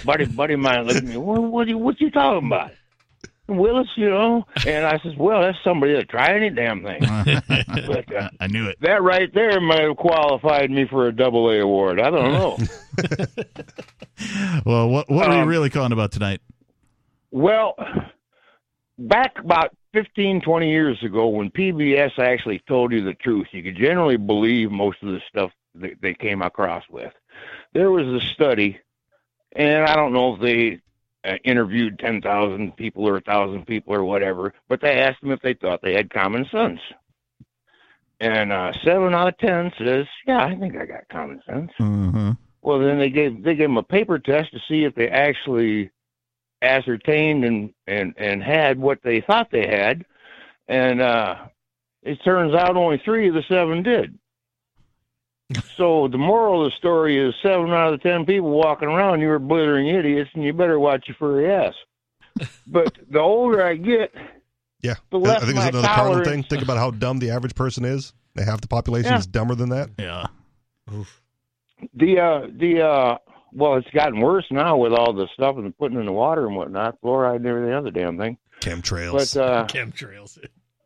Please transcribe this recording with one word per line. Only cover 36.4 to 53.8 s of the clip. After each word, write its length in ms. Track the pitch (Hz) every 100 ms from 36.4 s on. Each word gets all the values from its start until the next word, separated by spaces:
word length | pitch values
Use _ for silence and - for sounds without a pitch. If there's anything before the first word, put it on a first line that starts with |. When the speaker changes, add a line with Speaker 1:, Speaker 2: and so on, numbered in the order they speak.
| 135
Speaker 1:
sense. 280 | 214 226 85 - - _ _ _ _ - _ _ _ _ _ _ -
And, 320 | 113 110 104
uh, 220 | 98 90 -
seven 300 | - 185 185
out 160 | 175 180
of 80 | 180
ten 340 | 233 175 175 -
says, 300 | 113 131 143 - -
"Yeah, 160 | 254
I 120 | 165 185
think 180 | 190 -
I 100 | -
got 220 | - -
common 320 | 85 73 - -
sense." 240 | 120 170 -
Speaker 2:
Mm-hmm. 520 | 107 101 95 113 101 117 _ _
Speaker 1:
Well, 180 | 139 139
then 200 | 139 143
they 100 | 139
gave, 320 | 139 147 113
they 140 | 139 156
gave 140 | 151
them 80 | 120
a 60 |
paper 360 | 101 190 214 160
test 320 | 135 143 156
to 80 | 123 -
see 160 | 156
if 100 | 147
they 140 | 123 117
actually 840 | 135 143 135 - 120 113 107 98 _ _ _ _ _ _ -
ascertained 840 | 127 135 131 117 - 151 156 151 123
and, 280 | 113 104 _ -
and, 260 | 101 92 -
and 260 | 104 101
had 340 | 98 156 147 135
what 220 | 131 139
they 200 | 123 117
thought 280 | - 214 226
they 160 | 120 104
had. 380 | 104 101 156 175 _ - - - _ -
And, 320 | 127 127 123
uh, 340 | 127 117 104 90 - _ _ _ _ _
it 120 | - 143
turns 320 | - 185 165
out 220 | 156 180 180
only 260 | 170 147 -
three 240 | 226 202
of 40 | 160
the 80 | 147
seven 340 | 185 170 165